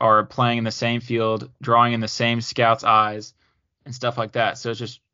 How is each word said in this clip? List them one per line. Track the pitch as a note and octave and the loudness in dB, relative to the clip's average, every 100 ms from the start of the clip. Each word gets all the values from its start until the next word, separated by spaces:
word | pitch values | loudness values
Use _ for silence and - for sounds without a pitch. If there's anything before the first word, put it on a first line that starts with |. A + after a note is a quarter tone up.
are | A2+ G#2+ | 4 4
playing | G#2 - A#2+ A#2 | 2 0 0 0
in | |
the | A2+ | -4
same | - A#2 A#2+ | -4 -2 -4
field, | B2 A#2 A2 A2 - - | -4 -2 -2 -2 -6 -8
drawing | A#2 A#2 A#2+ | 2 4 4
in | A#2 | 2
the | A2 | -4
same | - A#2 A#2 | -2 -2 -2
scouts' | A#2 - A2+ A2+ | -4 0 2 2
eyes | A#2+ A2 G#2+ G#2+ - _ _ _ _ _ | 4 4 2 -2 -14 _ _ _ _ _
and | C3+ | -18
stuff | B2 B2 A#2+ | -8 -6 -4
like | A2 | -4
that. | B2 A2 - | -2 -2 -2
So | A#2 | -8
it's | A2+ | -8
just | A2+ - _ | -10 -14 _